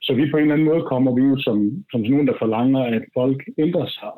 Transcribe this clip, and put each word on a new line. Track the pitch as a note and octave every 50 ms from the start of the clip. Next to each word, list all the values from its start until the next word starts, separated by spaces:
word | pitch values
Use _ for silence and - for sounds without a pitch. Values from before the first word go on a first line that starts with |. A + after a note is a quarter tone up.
så | - - C3+
vi | A#2 D#3+ C#3
på | C#3+ D3+
en | D#3
eller | D3+ D3
anden | D3+ D#3 D#3
måde | D#3 E3+ E3
kommer | - C3 B2+ C3 C3 A#2+
vi | B2+
jo | C3+ C#3 C3+ C3
som, | - B2+ A2 G#2 G#2 G#2 B2+ F#3 - -
som | - A#2+
sådan | G#2+ A2
nogen, | C#3 D3 D3 C3
der | A#2+ -
forlanger, | - A2 A2 A2+ A#2+ C3 C3+ C3+ B2+
at | A#2+ A#2 A2+ - - -
folk | B2+ B2+ C3+ C3+ C3+ - - - -
ændrer | D3+ D#3+ F3 F3 C3+ B2+
sig. | - - - - -